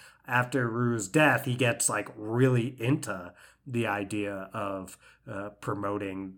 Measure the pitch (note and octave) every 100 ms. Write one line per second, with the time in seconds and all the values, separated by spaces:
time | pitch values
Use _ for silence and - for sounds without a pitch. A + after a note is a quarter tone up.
0 | - - - A#2+ B2+ C#3 A#2+ A2+ A#2+ A#2
1 | F#2+ D#3 D3+ B2+ B2+ B2 B2 A#2 - G#2+
2 | G#2 A2 G#2+ A#2+ C3 B2 A#2 B2+ A2+ D#3
3 | G#2 F#2+ F2+ - - _ - A#2+ A2+ G2+
4 | G2 G#2 G2+ G2 F#2+ A2 G2+ G2 F#2 -
5 | - _ - G2+ G2+ - - G2+ G2+ G2+
6 | G2+ F#2+ F#2+